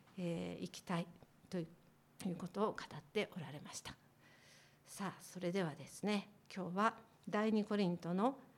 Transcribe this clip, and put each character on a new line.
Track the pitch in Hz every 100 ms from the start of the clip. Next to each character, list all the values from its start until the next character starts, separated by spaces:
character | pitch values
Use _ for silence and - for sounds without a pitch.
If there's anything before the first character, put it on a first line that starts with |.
| - -
え | 175 170 175 175
ー、 |
行 | 180
き | -
た | - 170
い | 175 - - - -
と | 180
い | 160 - - - - - 190
う | 170
こ | 185
と | 196 208
を |
語 | - - 147
っ | -
て | 214 196 -
お |
ら | 135
れ | 139
ま | -
し | -
た。 | - - - - - - - - - - -
さ | - 190 -
あ、 |
そ | - 185
れ | 175
で | 190
は | 170
で | - 135
す | -
ね、 | 196 208 - - -
今 | - 175
日 | 185
は | 220 - - - -
第 | 208 220
二 | 214
コ | 208 208
リ | 185
ン | 175
ト | 165
の | 185 233 269 -